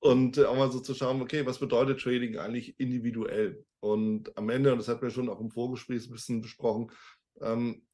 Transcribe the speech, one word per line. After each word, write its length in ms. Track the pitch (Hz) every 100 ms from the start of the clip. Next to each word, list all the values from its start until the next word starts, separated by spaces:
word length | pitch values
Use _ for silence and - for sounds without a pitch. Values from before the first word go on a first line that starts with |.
und, 380 | 151 127 127 139
äh, 60 | 123
auch 120 | 127
mal 140 | 135
so 80 | 123
zu 140 | 127 127
schauen, 260 | 127 131
okay, 240 | 127 156 131
was 140 | 127
bedeutet 420 | 127 120 135 131
Trading 380 | - 123 120 110
eigentlich 400 | 104 120 117 -
individuell? 840 | 131 127 117 113 107 104 104 - - _
Und 560 | 107 107 110 107 - -
am 100 | 107
Ende, 240 | 123 139
und 60 | 120
das 100 | 113
hatten 140 | 117
wir 80 | 127
schon 180 | 117 123
auch 120 | 101
im 100 | 110
Vorgespräch 520 | 117 123 127 - 123 117
so 40 |
ein 20 |
bisschen 280 | 117 - 117
besprochen, 520 | 113 - 120 107 117 - - - _ -
ähm, 420 | 110 113 120 110 _